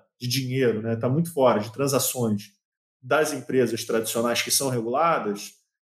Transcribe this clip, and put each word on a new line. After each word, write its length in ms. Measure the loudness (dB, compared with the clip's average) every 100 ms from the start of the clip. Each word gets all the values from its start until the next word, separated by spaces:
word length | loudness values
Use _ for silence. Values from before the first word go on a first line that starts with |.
| _ _
de 80 | -4
dinheiro, 540 | -2 -2 0 2 0
né, 120 | -2 -2
tá 140 | 0
muito 240 | 0 0
fora 260 | 4 4 4
de 140 | -2
transações 800 | -4 0 0 0 -2 0 -2 -6 _ _ _ _ _
das 320 | 0 0 2
empresas 520 | -2 0 2 2 0 -2
tradicionais 560 | -2 0 0 0 0
que 80 | 0
são 180 | 0 0
reguladas, 840 | -2 -2 0 2 2 -2 -6 -10 -18 _ _ _